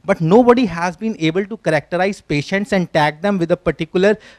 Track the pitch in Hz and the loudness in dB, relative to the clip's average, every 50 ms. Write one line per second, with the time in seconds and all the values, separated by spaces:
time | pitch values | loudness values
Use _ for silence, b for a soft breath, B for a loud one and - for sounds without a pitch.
0 | B - 196 - 165 160 185 240 254 240 247 247 262 185 165 170 170 185 170 - | B -4 -2 0 2 4 4 6 6 6 4 2 2 -2 -4 -4 -6 -6 -6 -6
1 | 220 220 208 - 160 160 160 190 208 196 220 - - 170 160 147 - _ 175 175 | -8 -8 -6 -2 -2 -2 -2 -2 -6 -6 -10 -6 -4 -2 -2 -2 -2 _ -4 -2
2 | 180 196 202 - _ _ 156 143 143 - 196 196 208 - 208 190 175 - - 165 | -2 -2 -4 -8 _ _ -4 -4 -4 -4 -4 -4 -2 -2 -2 -2 -2 -2 0 0
3 | 147 151 151 151 170 202 202 185 170 160 175 170 _ 175 143 - 165 - - 185 | 0 0 -2 -2 -4 -2 -2 -2 0 -2 -2 -2 _ -6 -4 -4 -10 -4 -2 0
4 | 185 208 214 208 B B B | 2 2 0 0 B B B